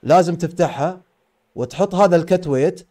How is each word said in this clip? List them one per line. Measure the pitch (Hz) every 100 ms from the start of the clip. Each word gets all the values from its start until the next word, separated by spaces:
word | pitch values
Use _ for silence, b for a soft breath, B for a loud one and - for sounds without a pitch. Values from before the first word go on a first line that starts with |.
لازم | - 165 175 170
تفتحها | 175 175 165 127 151 185 _ _ _ _ _ -
وتحط | 123 - 196 185
هذا | 196 175
الكتويت. | 165 180 175 131 151 185 -